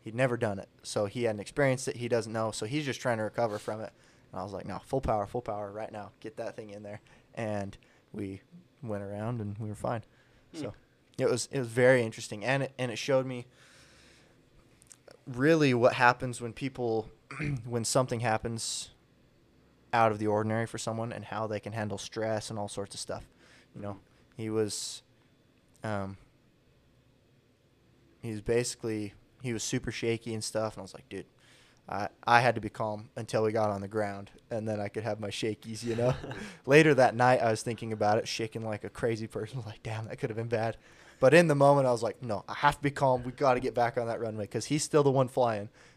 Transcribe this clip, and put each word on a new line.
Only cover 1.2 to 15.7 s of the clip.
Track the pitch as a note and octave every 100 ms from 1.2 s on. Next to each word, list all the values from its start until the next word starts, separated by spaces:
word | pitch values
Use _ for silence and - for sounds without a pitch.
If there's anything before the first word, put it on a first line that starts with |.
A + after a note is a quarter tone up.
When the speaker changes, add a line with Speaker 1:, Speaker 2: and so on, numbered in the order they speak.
Speaker 1:
hadn't | A#2 G#2
experienced | G2 - C#3 B2+ -
it. | -
He | A#2+
doesn't | A#2+ G#2+
know, | A2 A2
so | - A2
he's | D3 C#3+
just | A#2
trying | C3 A2+
to |
recover | G#2+ - A#2 G#2
from | - G#2+
it. | A2 _ _ _ _
And | F#2+
I |
was | F#2+
like, | F#2+ F#2
"No, | F#2+ -
full | C3+
power, | C3 G#2+ G2+
full | B2
power | A#2 G#2 G2+
right | G#2 A2
now. | G#2+ G2 _
Get | A2 A2
that | A2 F#2+
thing | G#2+
in | G2+
there." | G#2 G#2 _ - _
And | - A2 G#2 G2 - _ _ _
we | G#2 G2 G2 _ E3+ _ _
went | A#2 G#2
around, | G2+ G2+ A2 A#2+
and | G#2 G2+
we | G#2+
were | G2+
fine. | B2 A#2 - _ _ _ _
Speaker 2:
Hmm. | D#3+
Speaker 1:
So | A#2+ - _ _ _ -
it | C3
was, | A#2 -
it | C#3
was | A#2+
very | A2+ B2 C3
interesting, | A2+ - - G#2 G#2+
and | C3+
it, | C3+ -
and | B2+
it | G#2+
showed | - C3+ C3
me | B2 A#2+ _ - - - - - - _ _ _ - _ _ _ - - - -
really | A#2+ C#3+ E3 C#3+